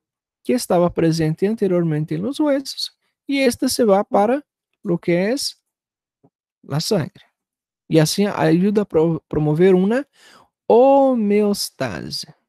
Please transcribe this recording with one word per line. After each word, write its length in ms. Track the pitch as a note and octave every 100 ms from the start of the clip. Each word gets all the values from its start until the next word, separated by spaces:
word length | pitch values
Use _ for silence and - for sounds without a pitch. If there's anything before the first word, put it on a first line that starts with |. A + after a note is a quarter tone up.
| _ _ _ _
que 100 | -
estaba 380 | B3 - F3 F3
presente 520 | - E3 D#3+ D#3 D#3+ G3
anteriormente 720 | A3+ G3 F3 E3+ D3+ D#3+ D#3+
en 60 |
los 180 | G#3+ C#4+
huesos 580 | D4+ C#4 C4+ - - - _ _ -
y 140 | C#4
este 280 | C4+ - C4
se 160 | -
va 200 | A3+ F#3+
para 420 | G#3+ G3+ G#3+ C#4 - _ _ _
lo 160 | G3+ E3+
que 340 | - E3+ G3
es 300 | C#4 - - _ _ _ _ _ _ _ _ _ _
la 180 | - C#3+
sangre. 460 | - G#3 - - _ _ _ _ _ _ _
Y 100 | D#3+
así 260 | D#3 - G3+
ayuda 580 | - D#3+ E3 G3 G#3
a 20 | G3+
pro-, 360 | E3 E3 D#3+ -
promover 480 | D3+ D3+ D3+ F#3+ F3+
una 320 | G3 B3 D4 _ - - _ _ -
homeostase. 1700 | A3 C4+ C#4 C4+ B3 G#3 G#3 G#3 G3+ - - C3 D#2+ B1+ - - _